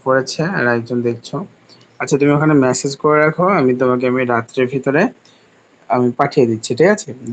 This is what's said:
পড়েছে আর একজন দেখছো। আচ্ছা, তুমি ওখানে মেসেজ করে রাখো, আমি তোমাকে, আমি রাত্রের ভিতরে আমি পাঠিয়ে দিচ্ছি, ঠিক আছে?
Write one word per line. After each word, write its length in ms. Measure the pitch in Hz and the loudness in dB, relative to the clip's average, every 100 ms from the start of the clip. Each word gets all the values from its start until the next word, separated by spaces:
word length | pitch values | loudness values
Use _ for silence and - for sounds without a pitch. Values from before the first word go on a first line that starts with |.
পড়েছে 380 | 131 131 127 - | 0 0 0 -4
আর 220 | 156 190 120 | -4 -2 0
একজন 320 | 120 117 123 | -2 -2 -4
দেখছো। 340 | 120 117 - - 190 _ _ - _ - | -2 -4 -8 -10 -10 _ _ -20 _ -10
আচ্ছা, 160 | - 143 | -2 0
তুমি 140 | 143 | 2
ওখানে 220 | 147 156 | 2 4
মেসেজ 380 | 151 127 123 143 139 | 4 2 0 -4 -2
করে 220 | 151 151 | 2 2
রাখো, 260 | 151 156 180 | 2 2 0
আমি 220 | 190 127 123 | 2 2 2
তোমাকে, 240 | 127 123 127 | 0 0 0
আমি 140 | 127 123 | -2 0
রাত্রের 420 | 120 113 - 127 | -2 -2 -4 -2
ভিতরে 340 | 135 139 139 240 - _ _ _ _ _ _ - | -2 -2 0 0 -4 _ _ _ _ _ _ -4
আমি 180 | 123 123 | 0 0
পাঠিয়ে 340 | 120 139 - 120 | 0 -2 2 0
দিচ্ছি, 240 | 110 - 123 | 0 -4 2
ঠিক 140 | 170 208 | 2 2
আছে? 140 | - 123 117 | -4 -14 -6